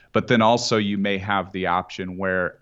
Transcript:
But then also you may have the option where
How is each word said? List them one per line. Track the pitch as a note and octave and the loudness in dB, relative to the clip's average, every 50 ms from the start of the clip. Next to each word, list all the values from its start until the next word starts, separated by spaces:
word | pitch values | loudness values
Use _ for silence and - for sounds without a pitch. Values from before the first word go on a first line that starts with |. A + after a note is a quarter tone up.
| - _ - | -20 _ -2
But | A2+ - - | -2 2 2
then | B2+ A2+ | 2 4
also | A2 A2 A#2+ A#2+ A#2+ - A#2+ A2 | 6 4 4 2 2 0 0 0
you | G#2 G2+ G2+ G2+ | 0 0 -2 -2
may | G2 G2+ G2 F#2+ | -2 -2 -2 -2
have | F#2+ G#2 G2+ G2 F2 F#2+ | -2 -2 -2 -2 -2 -4
the | - F#2 F2+ F2 | -6 -4 -2 0
option | F2 F2+ F#2 - - - F#2+ F#2 F2+ F#2 | 0 0 -2 -4 -10 -10 -10 -10 -8 -4
where | G2 F#2+ F#2 F#2 F2+ E2+ - - | -2 -2 0 0 -2 -2 -4 -4